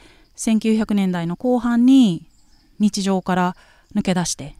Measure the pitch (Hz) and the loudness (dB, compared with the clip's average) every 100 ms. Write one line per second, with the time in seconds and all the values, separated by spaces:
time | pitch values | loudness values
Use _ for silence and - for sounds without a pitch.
0 | _ _ _ - - 220 220 220 220 208 | _ _ _ -8 -2 0 0 0 0 0
1 | 190 175 170 175 247 247 240 240 247 269 | 0 -2 -6 -4 -2 -2 0 2 6 6
2 | 226 165 - _ _ _ _ - 208 208 | 4 2 -8 _ _ _ _ -2 -2 0
3 | 190 190 185 180 180 - _ _ _ 208 | -2 -2 -2 -2 -2 -6 _ _ _ -4
4 | 196 180 170 - 139 - | -2 -2 -4 -6 -12 -16